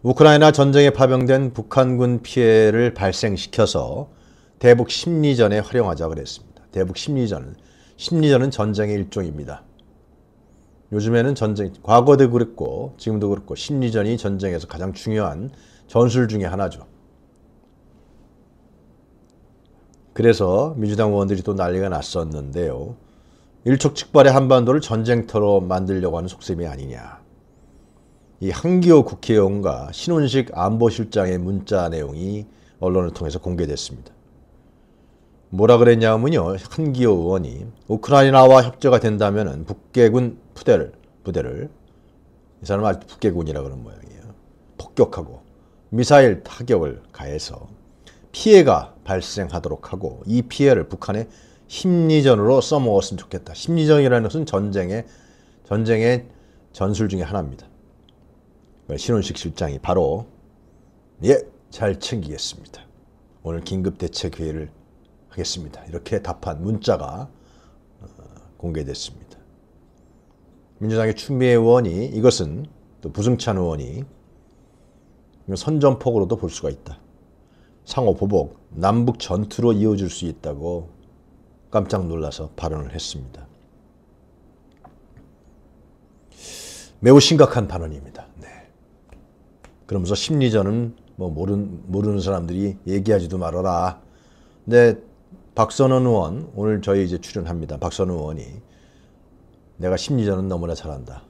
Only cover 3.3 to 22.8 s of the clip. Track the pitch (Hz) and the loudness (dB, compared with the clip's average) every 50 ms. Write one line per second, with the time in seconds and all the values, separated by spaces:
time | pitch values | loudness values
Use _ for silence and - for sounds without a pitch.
3.3 | 98 87 - - - - 107 104 - - 65 - - 123 147 - - _ _ _ | -4 -4 -8 -6 0 0 0 0 0 -4 -6 -6 -8 -10 -12 -12 -16 _ _ _
4.3 | _ _ _ _ _ _ - 123 120 117 120 - - - - 175 170 160 151 147 | _ _ _ _ _ _ 6 6 6 6 4 -4 -4 -6 -4 -2 -2 0 2 2
5.3 | 135 120 113 101 101 107 101 - - 127 113 95 82 76 82 80 80 78 69 - | 2 2 2 2 2 -2 -4 -2 -2 -2 -2 -2 -2 -4 -6 -6 -6 -8 -10 -12
6.3 | - - - - _ - _ _ - 98 92 90 92 - - - 147 135 123 107 | -16 -18 -20 -20 _ -20 _ _ -6 -4 -4 -4 -6 -10 -8 -6 -4 -2 -2 -4
7.3 | 101 73 64 67 92 _ _ _ _ _ _ _ _ _ - - 175 165 156 147 | -4 -8 -10 -14 -18 _ _ _ _ _ _ _ _ _ -6 -2 0 2 4 4
8.3 | 139 120 127 139 131 - 104 107 104 101 107 104 104 101 95 98 - 107 92 80 | 4 4 2 0 -2 -2 -4 -2 -2 -2 -2 -2 -2 -4 -6 -6 -6 -8 -8 -8
9.3 | 73 76 71 69 71 - _ _ _ _ _ _ _ _ _ _ _ _ _ _ | -8 -10 -12 -14 -14 -18 _ _ _ _ _ _ _ _ _ _ _ _ _ _
10.3 | _ _ _ _ _ _ _ _ _ _ _ _ 104 104 104 113 117 117 117 139 | _ _ _ _ _ _ _ _ _ _ _ _ -4 -2 -2 2 2 2 2 0
11.3 | 143 - 113 107 107 104 101 92 - - - - 110 120 123 139 143 135 135 120 | 0 -2 -2 -4 -2 -4 -6 -8 -8 -12 0 4 4 6 8 8 6 6 6 4
12.3 | 120 120 117 113 - - - 60 67 - - - - _ - 117 107 104 104 101 | 4 0 -2 -2 -4 -10 -8 -8 -8 -8 -10 -12 -14 _ -6 -4 -4 -2 -2 -2
13.3 | 101 98 - - - - - - 147 139 127 117 110 110 101 107 120 113 - 101 | -4 -4 -6 -12 -12 -12 -8 -6 -4 -2 -2 -2 0 0 0 0 -2 -2 -4 -6
14.3 | 98 95 98 98 87 82 78 - - 82 92 95 90 - - 117 107 107 104 82 | -4 -4 -4 -4 -4 -6 -8 -10 -12 -10 -10 -10 -10 -8 -8 -4 -2 -2 -2 -4
15.3 | 71 80 104 139 - - _ _ _ _ _ _ - 113 120 123 110 127 123 107 | -6 -8 -12 -14 -16 -18 _ _ _ _ _ _ 2 2 4 4 4 0 0 0
16.3 | 107 107 95 87 90 95 98 87 - - - - _ _ _ _ _ _ _ _ | -2 -4 -4 -4 -4 -4 -6 -6 -6 -12 -20 -20 _ _ _ _ _ _ _ _
17.3 | _ _ _ _ _ _ _ _ _ _ _ _ _ _ _ _ _ _ _ _ | _ _ _ _ _ _ _ _ _ _ _ _ _ _ _ _ _ _ _ _
18.3 | _ _ _ _ _ _ _ _ _ _ _ _ _ _ _ _ _ _ _ _ | _ _ _ _ _ _ _ _ _ _ _ _ _ _ _ _ _ _ _ _
19.3 | _ _ _ _ _ _ _ _ _ _ _ _ _ _ _ _ _ - 110 113 | _ _ _ _ _ _ _ _ _ _ _ _ _ _ _ _ _ 2 4 4
20.3 | 110 - 104 90 92 101 135 160 156 127 107 104 104 101 110 107 104 101 98 98 | 4 4 2 0 2 0 0 -2 -4 -4 -4 -4 0 0 0 0 2 0 0 0
21.3 | 104 92 95 - 101 95 90 87 90 95 98 98 87 73 69 - - 92 82 78 | -2 -4 -4 -6 -4 -2 -2 -2 -2 -2 -2 -4 -4 -6 -8 -6 -6 -6 -6 -6
22.3 | 76 76 71 69 69 87 85 76 65 62 | -8 -10 -10 -8 -6 -6 -4 -4 -6 -8